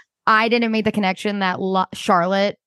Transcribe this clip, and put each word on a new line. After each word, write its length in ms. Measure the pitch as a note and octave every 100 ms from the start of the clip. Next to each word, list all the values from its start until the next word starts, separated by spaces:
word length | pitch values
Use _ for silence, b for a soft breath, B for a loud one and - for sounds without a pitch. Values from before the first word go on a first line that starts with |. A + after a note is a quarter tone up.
| B _ -
I 200 | A3 A#3
didn't 220 | A#3+ A3+
make 140 | A3
the 80 | G#3+
connection 480 | G#3+ F#3+ F#3 G#3+ G3+
that 200 | F#3 F3+
Lo-, 260 | F#3+ F#3+ F#3
Charlotte 640 | - - F3+ F3+ G3 G3+ -